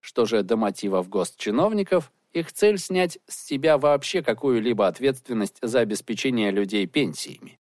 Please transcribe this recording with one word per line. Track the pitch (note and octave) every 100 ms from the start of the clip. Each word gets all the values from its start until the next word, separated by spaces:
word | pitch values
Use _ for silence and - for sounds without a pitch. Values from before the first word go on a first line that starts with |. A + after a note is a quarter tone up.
Что | - -
же | A2+ A2
до | F#2+ A2
мотивов | G#2+ G2 G2+ F#2+ F2+
госчиновников, | G2 F2 - - A2 G3 G#3+ G3 F#3 D#3+ _ _
их | E3+ D#3+
цель | - G#3 G3+
снять | - F#3 F3+ - _
с | - -
себя | C#3 D#3 D3
вообще | D3 C#3+ - F#3
какую-либо | D#3 A#2 C#3 A#2+ A2 A2 G2
ответственность | F2+ C3+ C3 - A#2 G2+ -
за | A#2 B2+
обеспечение | A2+ G#2 - A2 C3+ A#2+ G#2
людей | G2 G2+ G#2 F#2
пенсиями. | - F#2+ D#2 - - - _